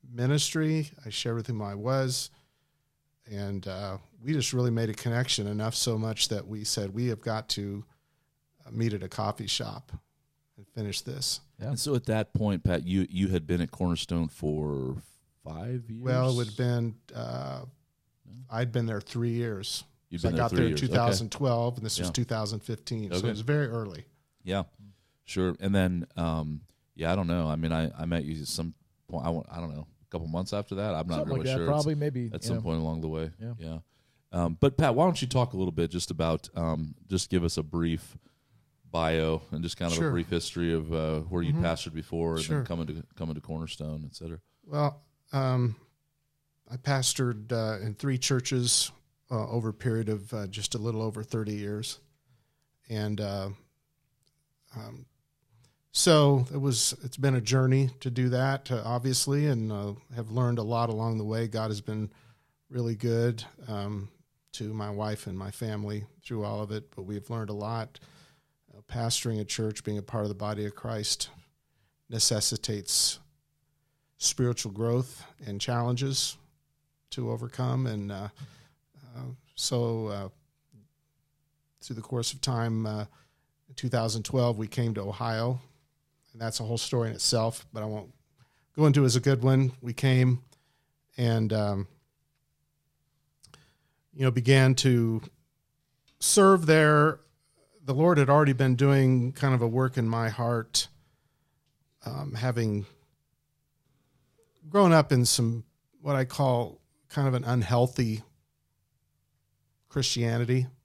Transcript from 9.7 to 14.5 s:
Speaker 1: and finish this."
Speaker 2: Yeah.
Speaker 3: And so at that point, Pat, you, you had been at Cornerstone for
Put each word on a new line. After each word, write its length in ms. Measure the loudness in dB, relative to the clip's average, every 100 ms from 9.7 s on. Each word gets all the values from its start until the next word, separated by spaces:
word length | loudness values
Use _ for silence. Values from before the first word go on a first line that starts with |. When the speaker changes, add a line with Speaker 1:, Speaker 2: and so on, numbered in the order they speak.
| -10 -14 -16 _ _ _ _ _ -20
Speaker 1:
and 100 | -16
finish 320 | -8 -6 -6
this." 380 | -8 -6 -6 -6 _ -12
Speaker 2:
Yeah. 100 | -6
Speaker 3:
And 100 | -4
so 140 | 0 0
at 100 | 2
that 280 | 0 0
point, 300 | 0 0 2
Pat, 220 | 2 0 2
you, 200 | 2 2
you 180 | 0 2
had 160 | 2 2
been 140 | 0
at 100 | 0
Cornerstone 560 | -2 0 0 -2 -2 -2
for 680 | -2 -2